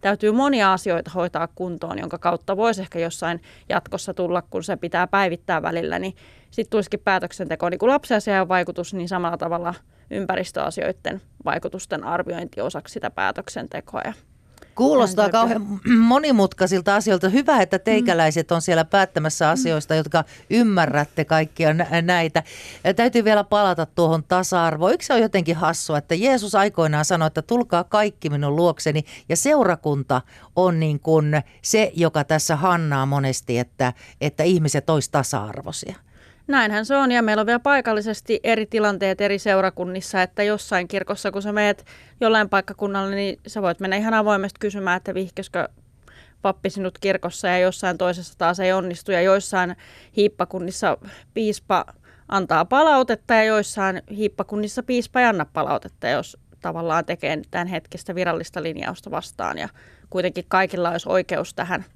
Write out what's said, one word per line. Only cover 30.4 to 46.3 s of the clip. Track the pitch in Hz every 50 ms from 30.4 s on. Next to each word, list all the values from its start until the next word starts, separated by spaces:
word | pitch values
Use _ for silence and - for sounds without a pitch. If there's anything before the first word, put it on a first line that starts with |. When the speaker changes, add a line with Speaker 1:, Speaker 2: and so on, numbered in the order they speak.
| - - _
Speaker 2:
on, | 170 185 185 170 160
niin | 160 156 151 143
kuin, | _ 160 160 156 151 151 151 151 - _ _ _
se, | - - - 214 214 - -
joka | 165 170 156 - 156 143
tässä | - 160 156 - - 165
hannaa | 143 165 185 175 170 165 151 143 135 135
monesti, | 139 139 143 139 135 131 - - - 123 117
että, | 120 - _ - 131 123 123 - - - - _
että | - 147 - -
ihmiset | 151 175 185 175 156 147 - 147 - -
olisi | 160 151 - -
tasa-arvoisia. | - 147 135 - - 107 104 107 - - - - - - - - 190 - _ _ _ - - - _ _ _
Speaker 1:
Näinhän | - 285 269 233 214 208 214 220
se | 214 277
on, | 277 269 254
ja | 240 240
meillä | 233 214 214 214
on | 214
vielä | 214 240 240
paikallisesti | - 277 285 269 247 233 220 214 202 226 214 - _ - 233 - -
eri | - 226 220 220
tilanteet | 214 - 220 214 208 202 185 202 190 190 190
eri | 208 202 202 196
seurakunnissa, | - 214 196 190 190 185 - - 180 180 180 185 180 - - 190
että | 185 185 _ -
jossain | 208 208 214 208 - - 208 180 180 175
kirkossa, | - 196 190 - 208 196 - 208
kun | 196 202
sä | 196 208
meet | 208 208 208 208 202 - - - - - - - - _
jollain | 240 226 220 220 208 208
paikkakunnalle, | - 196 190 - 196 - 208 202 196 196 196 196 196
niin | 196 202 196 - - _
sä | - - 214
voit | 196 180 175 -
mennä | 196 190 190
ihan | 202 214 226 226
avoimesti | 220 214 208 208 196 196 196 - -
kysymään, | - 208 196 202 190 185 180
että | 185 - - 185
vihkisikö | 185 190 175 _ - 190 - - 180 160 - _ - _ _ _ _ _ - - - - -